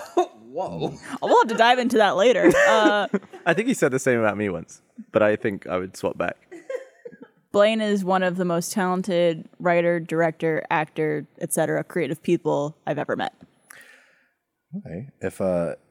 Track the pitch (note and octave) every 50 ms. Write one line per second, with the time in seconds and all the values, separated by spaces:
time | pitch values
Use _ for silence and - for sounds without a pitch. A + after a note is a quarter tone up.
0 | - - - F4 F4+ - - - - A#2+ B2+ D4+ F#4+ - - E3 C#3+ C#3+ C#3+ -
1 | - - - - - F#3 C#4+ A#4+ A#4 G#3+ A3+ G3+ A3+ A#3+ B3 B3+ B3 A#3 A#3 A3
2 | G#3+ G3 C#3 F3 G3 B3 A#3+ F3+ - - - C5+ D5 C#5+ - A3 G#3+ G#3 G#3 G#3
3 | G3 - - G3 - - - F4+ - F3+ E3 D#3+ A3+ B3+ A#3 - - D3+ B2 C3
4 | - C3+ B2 A#2 A2+ G#2+ G2 G2 G#2+ G2+ F2+ D#2+ E2+ - - - _ _ _ -
5 | - - - - G#2+ G#2 G#2+ - - A#2+ G2 F#2+ - - E2 F#2 F#2 F#2+ - -
6 | - F#2 - - F2 - - - _ _ - E4+ - - C5+ B4 - - _ _
7 | _ A#4+ - - - - _ _ _ _ - G3+ G3+ G#3+ A3+ A3 G#3+ G#3 G#3 G3+
8 | F#3+ F3 F#3+ F#3 F#3 F#3 F3 F#3 F#3 F3 E3+ E3+ E3+ - - D#3+ D3+ F3+ F3+ F3+
9 | F#3 - F3+ E3+ F3 E3+ E3 D#3+ - - _ - - F3+ E3+ F3 E3+ E3+ F3 F3
10 | E3 E3+ D#3+ E3 E3+ E3 D#3 - - E3 D#3+ D3+ - - - D#3+ D#3 - _ -
11 | D#3 D#3 D3+ D3+ D3+ - _ - - E3 - - D#3+ C#3+ D#3 D3+ D3 - - F3+
12 | D#3+ C3 D#3+ - - - E3+ E3 - D3+ D3+ C#3+ C#3+ D3+ D#3 - _ - D#3 C#3+
13 | C#3+ - A2+ - - - - _ - - _ _ _ _ - - - - - _
14 | _ _ _ _ _ _ _ _ _ _ _ _ _ _ D3 G3 G3+ F#2+ D#2+ F2
15 | B2 C#3 - _ - F#2+ - - G2+ F#2+ F2+ F2 E2+ D#2+ - - _ _